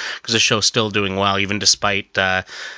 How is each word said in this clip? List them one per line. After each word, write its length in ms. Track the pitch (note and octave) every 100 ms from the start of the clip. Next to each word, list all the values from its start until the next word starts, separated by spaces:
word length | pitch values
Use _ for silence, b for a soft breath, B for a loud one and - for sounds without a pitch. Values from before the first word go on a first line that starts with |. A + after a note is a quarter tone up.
| B B
'cause 100 | -
the 60 | A2+
show's 260 | - A2
still 240 | - A#2 G#2+
doing 280 | G#2 G2 F#2+
well, 220 | G2+ G2
even 200 | G2 G#2
despite, 580 | G2 - G#2 G2+ - -
uh, 280 | F#2+ F#2 F#2 B B